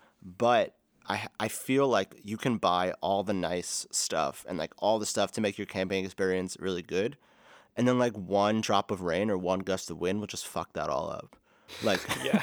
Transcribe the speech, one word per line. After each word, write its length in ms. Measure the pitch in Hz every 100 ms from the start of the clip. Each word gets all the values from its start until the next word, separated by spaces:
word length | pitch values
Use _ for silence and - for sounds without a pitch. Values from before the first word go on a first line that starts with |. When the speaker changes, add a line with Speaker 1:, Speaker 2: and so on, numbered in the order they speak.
| _ _
Speaker 1:
but 520 | 92 90 117 117 - - _ _ -
I, 180 | 101 - -
I 80 | 113
feel 400 | - - 135 139
like 320 | 104 95 -
you 140 | 101 110
can 220 | 131 107
buy 340 | 90 90 90 -
all 220 | 87 98
the 100 | 101
nice 520 | 98 85 90 - - -
stuff 540 | - - 82 69 - -
and, 100 | 90
like, 140 | 78 -
all 200 | 101 110
the 80 | 107
stuff 260 | - 98
to 80 | -
make 180 | 104 101
your 80 | 98
camping 380 | 98 92 95
experience 520 | 95 - 95 92 92 -
really 220 | 92 90
good. 340 | - 90 120 143 _ _ - - _ -
And 100 | 123
then, 120 | 123
like, 160 | 123
one 460 | 104 90 98 104 110
drop 300 | 107 101 -
of 120 | 92
rain 280 | 90 87 107
or 80 | 92
one 220 | 90 95
gust 300 | 95 95 -
of 80 | 80
wind 220 | 87 104
will 60 | 104
just 200 | 101 -
fuck 260 | 82 85
that 140 | 82 76
all 220 | 69 85
up. 260 | - - - _ _ - -
Like, 180 | 107 92 -
Speaker 2:
<laughs> 120 | 135
Yeah. 180 | 127 196